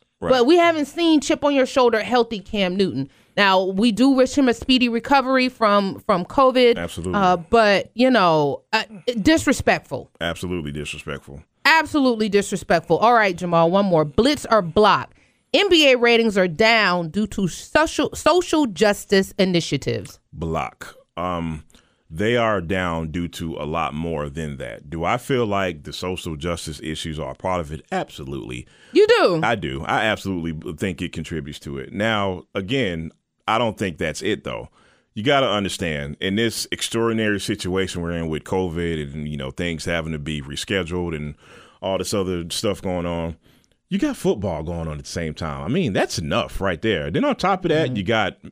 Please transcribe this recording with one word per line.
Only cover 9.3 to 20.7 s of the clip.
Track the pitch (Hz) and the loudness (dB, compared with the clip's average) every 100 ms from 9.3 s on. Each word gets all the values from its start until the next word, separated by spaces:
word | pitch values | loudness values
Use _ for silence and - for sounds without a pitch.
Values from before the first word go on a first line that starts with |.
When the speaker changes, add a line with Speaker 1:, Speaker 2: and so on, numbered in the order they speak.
| 320 311 269 - 175 - - - _ | 4 4 2 2 0 -2 -12 -12 _
Speaker 1:
Absolutely | 82 82 90 90 73 | -6 -4 -4 -4 -6
disrespectful. | 73 73 76 - 69 - 71 - _ - | -8 -10 -10 -10 -10 -10 -20 -20 _ 0
Speaker 2:
Absolutely | 320 311 311 262 226 220 | 0 0 0 0 0 0
disrespectful. | 202 196 190 - 175 - 160 | 0 0 -6 0 -2 2 2
All | 214 240 | 4 4
right, | 208 175 | 2 -2
Jamal, | 180 170 165 | 0 2 4
one | 185 202 | 4 2
more. | 170 156 | 2 2
Blitz | - 240 302 - | 2 2 2 2
or | 220 | 0
block? | 175 180 208 160 120 _ _ _ _ | 2 4 4 4 0 _ _ _ _
N | - 403 | 2 6
B | 349 294 | 6 6
A | 247 | 6
ratings | 233 233 226 202 | 6 4 4 2
are | 185 | 0
down | 151 220 226 202 180 170 | 4 4 6 4 2 -2
due | 170 214 | -2 -4
to | - 190 | 0 -2
social, | - - 302 311 - 254 | -4 -2 2 2 0 -2
social | - - 339 359 320 285 | 0 2 2 2 2 2
justice | 170 214 202 - 196 196 - | 2 2 2 2 2 2 0
initiatives. | 190 170 160 143 - 113 92 - _ | 2 2 0 -4 -2 -6 -8 -18 _
Speaker 1:
Block. | - 82 80 64 | -8 -4 -2 -4